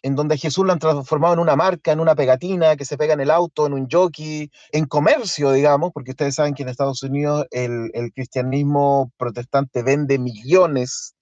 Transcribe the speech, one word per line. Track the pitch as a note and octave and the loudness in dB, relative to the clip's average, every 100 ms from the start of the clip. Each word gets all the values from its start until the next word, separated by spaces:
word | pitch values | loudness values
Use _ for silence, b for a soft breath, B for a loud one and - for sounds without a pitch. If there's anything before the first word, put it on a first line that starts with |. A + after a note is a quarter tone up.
en | C3+ C#3 | -2 -2
donde | D3+ D3+ | 0 -2
Jesús | D#3+ D#3 F#3+ | -2 0 0
lo | |
han | E3+ | 2
transformado | D#3+ D3 C3 D3+ E3 | 0 -2 -2 0 2
en | E3+ | 2
una | E3+ C#3+ | 2 2
marca, | F#3 F3+ - | 2 0 -2
en | D#3 | 2
una | E3 D3+ | 2 4
pegatina | C3 B2+ F3+ F#3 D#3+ D3 | 4 2 0 2 2 2
que | C#3 | -2
se | C#3+ | -2
pega | D3+ | 0
en | D3+ | 2
el | C#3 | 2
auto, | E3 E3+ - D3 | 2 0 0 0
en | |
un | C#3 C3 | 0 0
jockey, | D#3+ F3+ D3+ D#3 D3+ D3 b b | 2 2 0 -10 -8 -10 b b
en | D3+ D3+ | -2 0
comercio, | - E3 D4 G#3+ - C#3 | 2 2 2 -2 -2 2
digamos, | C3+ D3 C#3+ F3 | 4 4 2 0
porque | C#3+ B2+ | -6 -12
ustedes | C3 D3 C#3 | -4 -4 0
saben | D3 | -2
que | C#3+ | -2
en | B2+ | -8
Estados | B2 C#3 C3 | -4 -4 -4
Unidos | C3+ C#3 D3 D3 - | -4 -2 -2 -2 -4
el, | B2 B2 A#2+ A2+ | -4 -4 -4 -6
el | - A#2+ | -6 -8
cristianismo | - B2 C3 B2+ C#3 C#3+ D3 C#3+ C#3 B2+ _ | -8 -8 -4 -2 -2 0 2 2 2 -2 _
protestante | A#2+ A2 B2 C#3 C#3 B2 | -8 -8 -2 -2 -2 -2
vende | A#2+ C#3+ C#3+ C#3 | 0 0 0 0
millones | B2 G#2+ B2 F3+ E3+ C#3 B2+ - - _ | -2 -8 2 4 4 0 -4 -8 -14 _